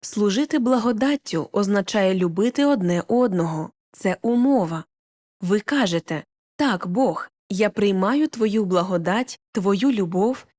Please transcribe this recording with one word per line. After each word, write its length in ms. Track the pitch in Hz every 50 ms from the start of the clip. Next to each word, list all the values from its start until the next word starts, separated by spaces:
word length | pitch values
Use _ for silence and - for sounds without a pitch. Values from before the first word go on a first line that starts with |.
Служити 580 | - - - 214 208 208 190 226 294 302 - 302
благодаттю 880 | 240 240 254 247 220 240 240 214 254 277 294 277 _ - - 165 147 -
означає 640 | _ 202 202 196 202 202 190 - - 214 196 190 190
любити 500 | 185 180 175 165 170 208 247 247 - 285
одне 380 | 285 285 233 185 175 175 175 170 _
одного. 600 | 226 240 247 240 185 180 165 165 160 160 156 156 _ _ _ _
Це 260 | - - - 196 180 -
умова. 640 | _ 226 240 240 240 269 277 247 185 160 165 160 160 _ _ _ _ _ _ _ _ _ _ _
Ви 180 | - 175 190 214
кажете: 640 | - - 294 285 254 190 170 170 - - 165 151 - _ _ _ _ _ _
«Так, 320 | _ 302 277 214 180 - 185
Бог, 420 | 180 214 269 220 160 - - - _ _ _ _
я 200 | 202 185 214 208
приймаю 580 | 202 - 202 202 196 185 185 202 247 294 302 302
твою 380 | - 233 220 220 202 220 214
благодать, 720 | 185 185 180 170 185 190 175 165 175 185 220 254 - - - _ _
твою 400 | _ 226 180 196 196 190 214 277
любов 540 | 262 208 196 170 170 180 196 226 262 - - _ _